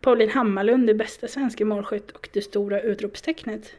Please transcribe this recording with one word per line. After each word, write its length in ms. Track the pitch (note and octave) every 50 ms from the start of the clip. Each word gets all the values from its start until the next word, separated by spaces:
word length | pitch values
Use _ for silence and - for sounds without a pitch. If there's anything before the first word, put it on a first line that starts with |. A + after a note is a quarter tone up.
Paulin 300 | - C4 A#3+ A#3 A3 A3
Hammarlund 600 | - B3+ B3 G#3+ G3 F#3+ G3+ G#3+ A#3+ C4 B3 A3+
är 40 | G#3+
bästa 340 | G#3+ A3 - - - - A3+
svenska 360 | - C4+ C#4 B3 A3+ - G#3+
målskytt 460 | G#3+ G#3+ G3+ G3+ - - - - -
och 180 | - - - -
det 100 | - G3+
stora 380 | G#3 - - G3+ G3+ G3+ G3+ G3+
utropstecknet. 920 | G#3 A#3 G3+ G3+ G#3+ G3+ - - - D#4+ D#4+ - - A#3 G#3+ A3 - - -